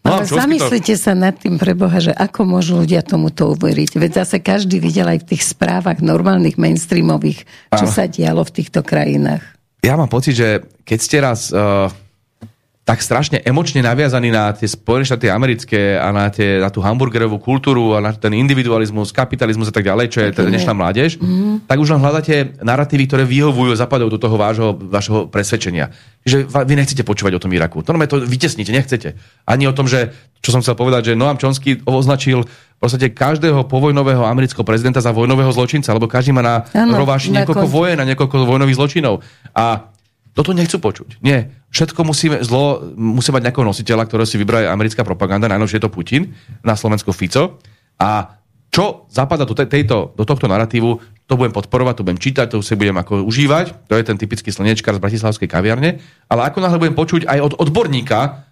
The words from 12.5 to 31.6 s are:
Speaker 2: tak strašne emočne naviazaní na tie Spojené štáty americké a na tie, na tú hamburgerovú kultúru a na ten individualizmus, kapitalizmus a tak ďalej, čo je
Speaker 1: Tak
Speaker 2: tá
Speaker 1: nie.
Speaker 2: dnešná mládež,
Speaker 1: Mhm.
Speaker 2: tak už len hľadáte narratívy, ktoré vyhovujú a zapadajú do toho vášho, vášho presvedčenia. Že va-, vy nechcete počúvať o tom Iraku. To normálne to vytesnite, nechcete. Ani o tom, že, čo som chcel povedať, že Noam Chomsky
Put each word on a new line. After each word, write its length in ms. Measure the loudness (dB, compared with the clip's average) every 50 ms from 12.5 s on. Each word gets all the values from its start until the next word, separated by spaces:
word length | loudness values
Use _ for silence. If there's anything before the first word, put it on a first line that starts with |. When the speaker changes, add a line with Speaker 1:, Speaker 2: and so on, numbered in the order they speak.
| _ _ _ _ _ _ _
Speaker 2:
tak 160 | -2 -2 -2
strašne 400 | 0 -2 0 0 0 0 -2 -2
emočne 380 | 0 0 0 0 0 0 0 0
naviazaní 540 | 0 2 2 2 0 0 0 0 0 0 0
na 160 | 2 0 0
tie 160 | -2 -2 -4
Spojené 400 | -6 -6 -6 _ -2 0 0 0
štáty 240 | -2 -2 0 0 0
americké 640 | 0 2 0 0 -2 -2 -4 -4 -2 0 0 0 0
a 160 | 0 0 0
na 160 | 0 0 0
tie, 320 | 0 0 0 0 0 2 2
na 80 | 0
tú 140 | 0 -2 -2
hamburgerovú 580 | -2 0 0 0 0 0 0 0 0 0 -2 -4
kultúru 560 | -2 -2 -2 0 2 2 2 2 2 2 2
a 80 | 0 0
na 80 | -2
ten 240 | -4 -2 -2 -2 0
individualizmus, 800 | 2 2 2 2 2 2 0 0 0 0 -2 -2 -4 -6 -4 -2
kapitalizmus 560 | -2 -2 -2 -2 -2 -2 0 0 0 -2 -2
a 40 | -2
tak 100 | 0 0
ďalej, 200 | 0 0 0 0 0
čo 100 | 0 0
je 100 | 0 0
Speaker 1:
Tak 60 | 0
Speaker 2:
tá 80 | 0 0
Speaker 1:
nie. 80 | 2
Speaker 2:
dnešná 220 | 2 0 0 0 0
mládež, 360 | 0 0 0 0 2 0 0 0
Speaker 1:
Mhm. 560 | -2 -2 0 0 0 0 0 -2 -4 -2 0
Speaker 2:
tak 80 | 0 2
už 80 | 2 4
len 120 | 4 4 2
hľadáte 320 | 2 0 0 0 0 0 0 0 -2 -6 -6
narratívy, 460 | -2 -2 0 0 0 0 2 0 0
ktoré 160 | 2 2 2 2
vyhovujú 480 | 2 2 2 2 2 2 2 2 2
a 80 | 2 0
zapadajú 320 | 0 0 0 0 0 0
do 80 | 0 0
toho 160 | 0 0 2
vášho, 400 | 2 2 0 0 0 0 0 -2
vášho 440 | -2 -6 -4 -4 -2 -2 0 -2 -2 -2
presvedčenia. 680 | -2 -4 -4 -2 -2 -4 -4 -4 -4 -4 -4 -4 -6 -8 -18 -20 -20 _ _ _
Že 140 | 0 0 0 0
va-, 200 | 0 -2 -2 2
vy 80 | 2 2
nechcete 280 | 2 2 0 0 -4 -2
počúvať 300 | -2 -2 -2 0 -2 -2
o 80 | 0
tom 120 | -2 -2 0
Iraku. 260 | 0 0 -2 -4 -6
To 140 | -4 -2 0
normálne 160 | 0 0 0
to 80 | 0 -2
vytesnite, 560 | 0 0 -2 0 0 -2 -2 -2 -6 -2 0
nechcete. 400 | -2 0 0 -2 -4 -4 -8 -14 -14 -20 -20 _ _ _
Ani 200 | -2 0 2 2
o 80 | 0 0
tom, 140 | 0 0
že, 240 | 0 2 0 0 -2 -6 -14 -20 _ _ _
čo 120 | -4 0
som 80 | 0 0
chcel 160 | 2 0 -2
povedať, 300 | 0 0 0 0 0 2
že 80 | 0 0
Noam 240 | 2 2 0 0 0
Chomsky 400 | 0 -2 -2 0